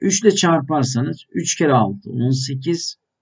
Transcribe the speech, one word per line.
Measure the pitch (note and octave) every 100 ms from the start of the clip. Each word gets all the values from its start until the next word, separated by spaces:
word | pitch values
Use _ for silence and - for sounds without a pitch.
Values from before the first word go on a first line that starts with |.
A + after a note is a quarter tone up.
Üç | F#3+ -
ile | A3
çarparsanız | - F3 E3 C#3 D3+ C3 B2 C#3+ E3 -
üç | F3 E3 -
kere | D#3
altı, | C3 G2+ G2+ -
on | B2 B2
sekiz. | C3+ C3 C3+ C3 E3+ - - _ _